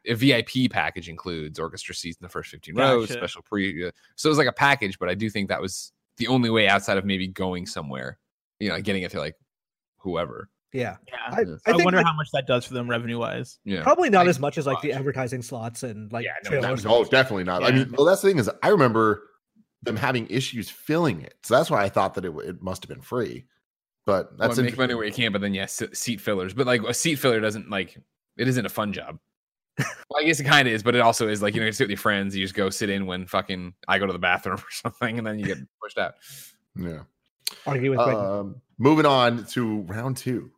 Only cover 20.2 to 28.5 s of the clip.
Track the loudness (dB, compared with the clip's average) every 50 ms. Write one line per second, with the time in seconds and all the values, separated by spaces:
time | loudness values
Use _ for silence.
20.2 | -2 -2 -2 -2 -2 -2 -6 -8 -10 -10 -12 -16 -4 -2 0 2 2 2 0 -2
21.2 | -8 -14 -20 _ -2 2 4 4 4 4 2 2 0 2 2 2 0 0 -2 -4
22.2 | -6 -6 -8 -8 -8 -10 -10 -8 -8 -8 -8 -8 -10 -14 -16 -16 -12 -8 -4 -4
23.2 | -4 -4 -6 -12 -16 _ _ _ _ _ _ _ _ _ _ _ -2 0 0 0
24.2 | 0 -4 -6 -2 -2 0 2 2 0 0 0 0 0 0 0 -2 -4 -4 -2 -2
25.2 | -2 0 0 -2 -2 -2 -2 -4 -4 -6 -6 -8 -8 -8 -8 -8 -6 -6 -6 -6
26.2 | -4 -4 -2 -2 -2 -4 -2 -2 0 2 2 2 2 -2 -4 -2 0 -2 -2 0
27.2 | 2 2 2 4 2 0 -2 -4 -8 -6 -6 -6 -6 -6 -10 -20 _ _ _ _
28.2 | _ _ _ -4 -2 0